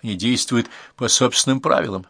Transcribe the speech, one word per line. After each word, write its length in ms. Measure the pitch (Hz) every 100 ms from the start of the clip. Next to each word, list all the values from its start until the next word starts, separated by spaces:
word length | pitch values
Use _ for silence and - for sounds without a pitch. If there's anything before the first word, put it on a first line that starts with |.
они 120 | 117
действуют 560 | 95 110 123 - 120 113 - - -
по 120 | 117
собственным 520 | - 151 - - 135
правилам. 460 | 156 147 147 95